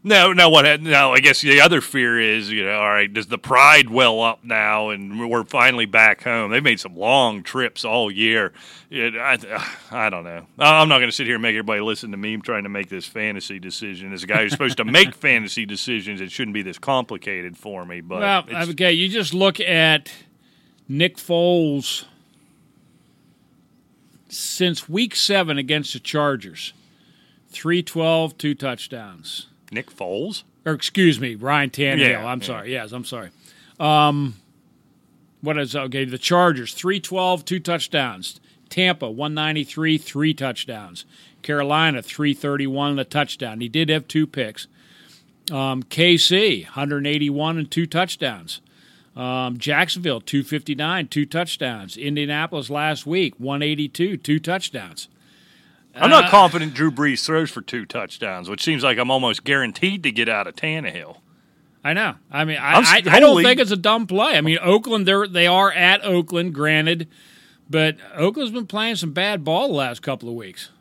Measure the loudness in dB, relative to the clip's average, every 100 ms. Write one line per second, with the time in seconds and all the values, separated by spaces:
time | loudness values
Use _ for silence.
0 | 6 6 8 8 8 8 8 4 4 4
1 | 6 6 6 4 6 8 8 6 0 -2
2 | 0 2 0 0 -4 -4 -4 -2 2 2
3 | 0 -2 -6 -10 2 6 10 8 6 4
4 | 4 4 0 -2 -4 -2 0 0 -2 -6
5 | -10 -8 -2 -2 0 2 4 2 0 4
6 | 4 4 -2 -4 -2 0 0 -2 -6 -6
7 | 0 2 2 -2 -8 -6 -6 -6 -4 -2
8 | -2 -2 0 0 -2 -8 -20 -20 _ -6
9 | -6 -4 -2 -4 -4 -10 -10 -14 -12 -4
10 | -4 -4 -12 -16 -18 2 4 6 6 4
11 | 2 -2 -4 -2 -2 -2 -2 -4 -4 -6
12 | -10 -10 -8 -8 -6 -6 -6 -10 -8 -12
13 | -12 -6 -6 -6 -12 -14 -12 -12 -12 -12
14 | -14 -12 -2 0 0 0 -2 -2 2 6
15 | 4 2 0 0 -2 -8 -8 -8 -6 -6
16 | -6 -10 -10 -8 -6 -6 -8 -8 -2 -2
17 | -2 -10 -8 -8 -10 -14 -14 -14 -12 -14
18 | -10 -4 0 0 -2 -8 -8 0 2 2
19 | 0 -2 -4 0 0 0 0 2 4 2
20 | -2 -20 _ _ _ _ _ _ -8 0
21 | 0 -2 -2 0 2 2 0 -2 -6 -10
22 | -12 _ _ _ _ _ _ _ _ _
23 | _ _ _ _ _ _ _ _ _ _
24 | _ _ _ -10 -8 -2 -2 -2 -4 -4
25 | -2 -2 0 2 0 -2 0 -2 -2 -10
26 | -4 0 0 -2 -8 -14 -16 _ _ _
27 | _ _ _ _ _ -8 -2 -2 -2 -2
28 | 2 2 0 -4 -6 -4 -6 -8 -12 -16
29 | -16 -20 -14 -14 -16 _ _ -12 -12 -12
30 | -8 -6 -6 -10 _ _ -6 -4 -4 2
31 | 2 2 -6 -6 -2 0 0 -2 0 4
32 | 2 2 -4 -8 -8 -10 -10 -10 -10 -12
33 | -12 -12 -14 _ -20 _ _ _ 4 6
34 | 6 2 -4 -8 _ _ _ _ _ _
35 | _ _ _ _ -4 -4 -4 -6 -6 -4
36 | -4 -6 2 4 4 2 -6 -8 -4 -4
37 | -4 -2 0 -2 -4 -6 -4 -6 -2 -2
38 | -4 -8 -14 -16 _ _ _ 0 0 0
39 | -6 -6 -6 -4 -4 -4 -6 -4 0 0
40 | -2 -2 -2 0 -6 -6 -12 -14 -16 -20
41 | -20 _ _ _ -6 -4 0 2 2 0
42 | -8 -2 -2 -2 -4 -4 -4 -2 -2 -2
43 | -2 -2 -4 -6 -10 -8 -4 -2 0 -2
44 | -2 -2 -2 -4 -8 -8 -20 _ _ _
45 | _ _ _ _ -8 -4 -4 -4 -8 0
46 | 4 4 4 2 2 -2 -6 -8 -4 -4
47 | -4 -2 -2 -2 -4 -4 -4 -4 -2 -2
48 | -4 -4 -8 -8 -16 -18 _ _ _ _
49 | _ -10 -6 -6 -6 -6 -2 0 0 -4
50 | -4 -6 -4 -4 -4 -8 -6 -6 -4 -4
51 | -4 -4 -4 -4 -6 -6 -6 -8 -14 -10
52 | -6 -4 -4 -4 -6 -8 -6 -4 -4 -4
53 | -4 -2 -2 -4 -6 -4 -4 -4 -6 -4
54 | -4 -4 -2 -2 -2 -6 -6 -12 -14 -18
55 | -20 _ _ _ _ _ _ _ _ 0
56 | 8 8 10 8 8 4 -4 0 0 2
57 | -2 -2 -2 -2 -2 -8 -10 -10 -8 -10
58 | -10 -10 -10 -8 -10 -4 -2 2 2 2
59 | 0 0 0 -2 0 0 0 -2 -4 -2
60 | -4 -2 -2 -2 -4 -6 -6 -6 -8 -12
61 | -16 -20 _ _ _ _ _ _ -4 -2
62 | -2 -6 _ -4 -2 -2 2 2 6 4
63 | 6 8 8 8 6 4 2 0 0 0
64 | 0 0 2 2 2 0 2 2 2 -2
65 | 2 0 0 2 4 4 2 4 4 4
66 | 2 0 0 -4 -4 -2 0 2 0 -2
67 | -6 _ -20 _ _ _ _ 0 0 -2
68 | -16 -2 -2 -2 -6 -8 -8 -6 -4 -4
69 | -6 -4 -2 -2 -2 -2 0 -2 -4 -6
70 | -8 -8 -8 -12 -12 -18 -20 _